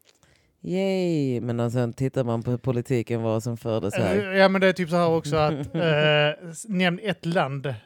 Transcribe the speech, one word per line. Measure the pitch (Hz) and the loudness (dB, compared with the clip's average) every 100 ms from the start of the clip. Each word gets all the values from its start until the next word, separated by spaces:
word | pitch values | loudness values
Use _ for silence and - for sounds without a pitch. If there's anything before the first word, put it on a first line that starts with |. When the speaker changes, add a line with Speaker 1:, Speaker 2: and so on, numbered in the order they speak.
| _ _ _ _ _ _ | _ _ _ _ _ _
Speaker 1:
Yay! | 165 180 196 190 175 160 139 120 | -6 -2 0 0 0 0 0 -2
Men | 123 120 | -2 -2
alltså, | 117 120 120 - | 0 0 -2 -2
tittar | 131 135 | -4 -2
man | 120 117 | -2 -2
på | 113 123 | -2 -4
politiken, | 135 120 117 127 107 117 | -2 -4 -2 -2 -2 -2
vad | 113 110 | 0 -2
som | 117 117 | -4 -8
fördes | 117 110 - - | -4 -2 -2 -2
här. | - 196 196 | 0 0 0
Speaker 2:
Eh, | 196 | 4
ja, | 190 | 4
men | 190 | 6
det | 185 | 2
är | |
typ | 185 175 | 2 0
så | 175 | 2
här | 170 | 2
också | 160 147 156 | 2 0 0
att, | 151 | 2
Speaker 1:
<laughs> | 151 143 165 | 0 -6 -2
Speaker 2:
eh, | 170 151 151 147 147 151 175 | 0 2 4 4 2 0 -12
s-, | 160 226 | -16 -6
nämn | 185 185 180 | 0 2 0
ett | 214 175 170 | -4 -4 -2
land | 180 139 139 135 110 | 0 0 -2 -6 -8